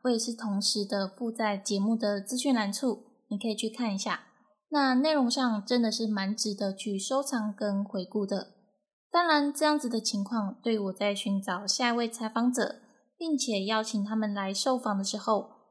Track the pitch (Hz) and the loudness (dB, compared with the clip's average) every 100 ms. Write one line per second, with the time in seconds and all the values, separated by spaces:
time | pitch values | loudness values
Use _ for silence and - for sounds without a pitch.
0 | 254 226 233 226 226 196 196 214 196 202 | 0 0 -2 -4 -4 0 0 0 0 -2
1 | 190 - 233 226 214 196 196 196 208 226 | -4 -6 -6 -2 0 0 0 0 2 2
2 | 214 202 202 254 285 240 202 202 262 - | 0 -2 -4 -2 2 2 2 0 -2 -2
3 | - _ - 202 226 208 220 226 233 196 | -8 _ -8 -4 -4 -2 -4 -2 -4 -2
4 | 208 165 - _ _ _ _ 294 269 254 | -4 -6 -8 _ _ _ _ 2 4 4
5 | 311 302 240 262 247 214 196 247 226 226 | 4 4 2 2 2 0 2 2 4 2
6 | 226 208 190 214 214 202 196 190 214 196 | 0 0 0 -2 -2 -2 -2 -2 -4 -4
7 | - 269 277 247 214 202 208 196 202 196 | 0 -2 0 -2 -2 -2 -2 0 -2 -4
8 | 180 214 196 196 - _ _ _ _ _ | -4 -2 -2 -2 -6 _ _ _ _ _
9 | _ 339 349 294 285 285 302 302 240 220 | _ 2 4 4 2 2 2 2 0 -2
10 | - 202 196 226 196 - 233 220 196 185 | -2 -2 -2 -2 -2 -4 0 0 0 -2
11 | 208 196 208 196 196 185 202 - 247 233 | -2 0 0 -2 -2 -4 -2 0 2 2
12 | 233 - 220 226 247 247 - - _ _ | -2 -4 -4 2 2 2 -2 -4 _ _
13 | _ - 330 277 247 202 196 220 220 214 | _ -8 -2 0 0 -2 0 0 0 -2
14 | 202 220 214 202 196 196 262 254 240 196 | -2 0 -2 -2 -2 -2 0 0 0 0
15 | 196 214 220 208 - - _ | -2 -2 2 2 0 -12 _